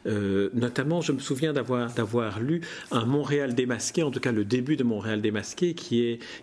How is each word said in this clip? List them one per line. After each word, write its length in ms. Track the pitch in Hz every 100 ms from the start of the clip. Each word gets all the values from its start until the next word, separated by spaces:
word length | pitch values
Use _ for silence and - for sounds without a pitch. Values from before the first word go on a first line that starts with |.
| -
Euh, 420 | 107 98 98 101 123
notamment, 460 | 120 131 139 170
je 100 | 160
me 80 | 139
souviens 340 | - 135 160
d'avoir, 400 | 143 117 123 120
d'avoir 460 | 120 107 120 110 104
lu 220 | 123 170 170 - -
un 160 | 120 113
Montréal 480 | 143 139 143 135
démasqué, 480 | 120 123 113 - -
en 80 | 151
tout 100 | 127
cas 120 | 131
le 140 | 110 101
début 300 | 127 127 147
de 80 |
Montréal 380 | 120 104 107 107
démasqué, 540 | 107 104 95 - 175 165
qui 260 | - 117
est, 180 | 117 117 - -